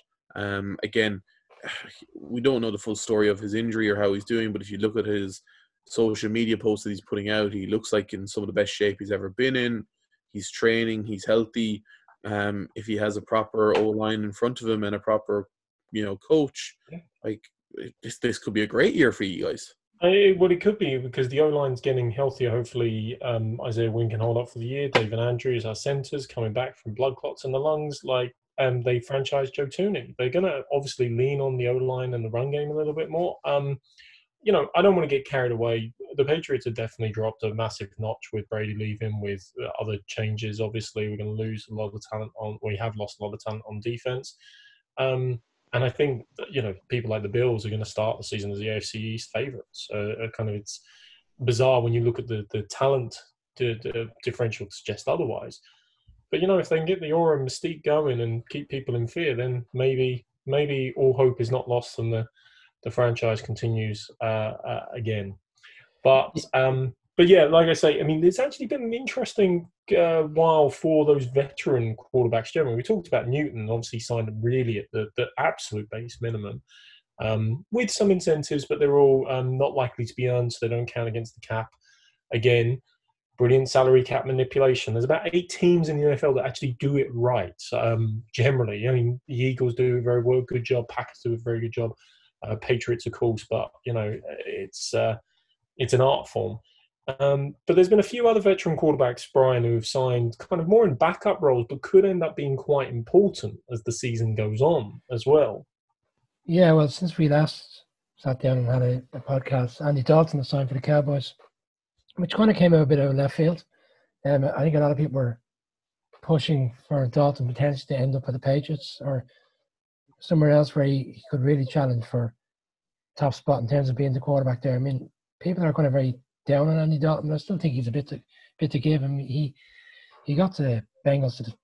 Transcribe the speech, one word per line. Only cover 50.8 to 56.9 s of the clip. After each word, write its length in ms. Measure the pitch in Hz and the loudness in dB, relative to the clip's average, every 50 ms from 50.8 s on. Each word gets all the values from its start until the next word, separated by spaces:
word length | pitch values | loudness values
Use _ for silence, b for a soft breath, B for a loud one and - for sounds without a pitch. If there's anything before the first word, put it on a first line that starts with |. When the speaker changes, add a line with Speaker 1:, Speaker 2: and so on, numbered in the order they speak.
| b b b b b b b b b b _ _ | b b b b b b b b b b _ _
Speaker 2:
bizarre 400 | 131 117 120 110 131 131 131 123 | -2 0 2 2 4 4 4 4
when 140 | 117 117 117 | 2 2 0
you 80 | 120 117 | 2 2
look 160 | 120 117 - | 0 0 -2
at 100 | 120 117 | -6 -6
the, 180 | 113 107 107 - | -8 -8 -8 -6
the 120 | - 110 104 | -6 -8 -8
talent 540 | - - - 135 139 139 131 120 113 - - - _ _ _ _ _ _ | -8 -4 -2 0 2 2 0 -2 -6 -10 -16 -20 _ _ _ _ _ _
di-, 180 | - 127 120 113 | -4 -4 -2 -2
di-, 340 | 110 - 127 - 117 117 113 - _ - | -4 -6 -6 -6 -6 -6 -8 -12 _ -8
differential 420 | 123 113 - 120 113 107 - 104 | -8 -4 -2 -2 -4 -2 -6 -10
to 60 | 101 - | -14 -14
suggest 360 | - - - 104 - - 131 | -14 -10 -10 -10 -6 -4 -4
otherwise. 520 | 147 170 160 - - - 110 117 - - b b b b b b b b b b _ _ _ _ | -2 -2 -2 -4 -4 -6 -10 -12 -16 -20 b b b b b b b b b b _ _ _ _
But, 100 | - 143 | -2 -2
you 60 | 175 | 2
know, 120 | 190 196 180 | 2 2 2
if 100 | 165 - | 2 2
they 80 | 165 | 0
can 100 | 160 160 | 0 0
get 140 | 165 | 0